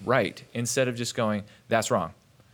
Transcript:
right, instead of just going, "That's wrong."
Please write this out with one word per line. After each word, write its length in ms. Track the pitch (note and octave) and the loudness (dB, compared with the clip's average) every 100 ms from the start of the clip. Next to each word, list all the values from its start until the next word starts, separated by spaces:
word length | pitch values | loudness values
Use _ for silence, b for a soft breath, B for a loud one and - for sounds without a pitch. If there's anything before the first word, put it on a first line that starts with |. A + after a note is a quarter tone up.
right, 380 | G2 B2+ F#2+ - - | 0 2 2 -4 -10
instead 360 | A#2 A#2+ - B2+ | -6 -2 0 0
of 80 | A#2+ | -2
just 180 | A#2 | -4
going, 300 | - A2 G#2 G2 B - | -2 -2 -2 -6 B 0
"That's 220 | A2+ - | 0 2
wrong." 220 | A2+ E2 - _ _ b | 0 0 -8 _ _ b